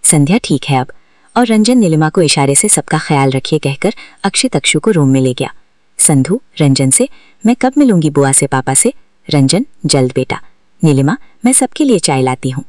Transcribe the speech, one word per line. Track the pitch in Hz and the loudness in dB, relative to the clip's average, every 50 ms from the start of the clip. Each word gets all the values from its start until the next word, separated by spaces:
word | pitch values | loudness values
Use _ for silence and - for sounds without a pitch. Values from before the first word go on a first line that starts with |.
| - | 0
"संध्या | - - 151 143 139 185 247 - | 0 2 2 2 2 0 -2 0
ठीक | - 156 131 - | -2 -4 -4 -2
है | - 139 | -2 -2
अब, | 131 127 - - - _ _ _ _ _ _ _ | -2 -2 -4 -10 -20 _ _ _ _ _ _ _
और | 240 247 | 0 0
रंजन | 226 220 214 214 226 247 | 2 2 2 2 4 4
नीलिमा | 254 214 170 160 151 156 156 | 2 2 2 2 2 0 0
को | - 196 | 2 0
इशारे | 170 143 - 156 139 135 139 | 0 0 0 0 0 0 0
से | - - 147 | 0 0 0
सबका | - - - - - | -2 -4 -2 -4 -4
ख्याल | 156 - - 156 139 139 135 | -4 -2 0 0 2 2 0
रखिए," | 131 135 - - 160 151 | 0 -2 -4 -2 -4 -2
कहकर | - 139 139 - - 190 - - - - - _ - | -2 -4 -6 -2 -4 -4 -4 -6 -16 -20 -20 _ -6
अक्षित | 196 - - - 254 - | -4 -4 -2 -4 -2 -4
अक्षु | - - - - 156 | -2 -4 -2 -4 -2
को | - 220 | 0 0
रूम | 214 165 143 135 | 0 2 2 2
में | 135 135 | 2 2
ले | 131 131 123 | 2 0 -2
गया। | - 135 - - - _ _ _ _ _ _ _ | -4 -6 -8 -8 -16 _ _ _ _ _ _ _
संधू, | - - - 156 135 127 131 190 262 - _ _ - | -4 0 2 2 2 2 0 -2 -4 -4 _ _ 0
रंजन | 156 139 135 131 139 131 | 2 2 2 2 0 0
से, | - - 240 - - - - _ _ _ - | 0 0 -2 -2 -4 -18 -20 _ _ _ 0
"मैं | 214 247 | 0 0
कब | - - 262 262 | 2 0 0 2
मिलूंगी | 294 294 254 208 175 156 151 | 2 2 4 4 2 2 2
बुआ | 147 147 139 135 | 2 2 2 2
से, | 135 - 147 | 2 0 -2
पापा | 135 - 131 123 - 135 | 0 -2 -2 -2 -2 -2
से?" | - - 240 - - - _ _ _ _ - | -2 -2 -2 -4 -6 -20 _ _ _ _ -2
"रंजन, | 151 143 135 131 - 190 277 - - - - | 0 2 2 2 2 0 -2 -4 -10 -8 -4
जल्द | 156 - 143 127 127 - | -2 0 0 0 0 -2
बेटा। | 135 127 - - - - - _ _ _ _ _ _ - | -4 -4 -4 -8 -12 -12 -20 _ _ _ _ _ _ 2
नीलिमा, | 156 143 135 139 147 214 - - - - _ - | 2 2 2 2 0 -2 -4 -10 -20 -20 _ -2
मैं | 247 262 | 0 0
सबके | - - - - - 302 | 0 -2 -2 -2 -2 0
लिए | 277 233 175 | 2 2 0
चाय | - - 143 131 | 0 0 0 0
लाती | 131 131 131 - - 135 | 0 -2 -2 -4 -6 -6
हूँ।" | 127 135 - | -6 -6 -10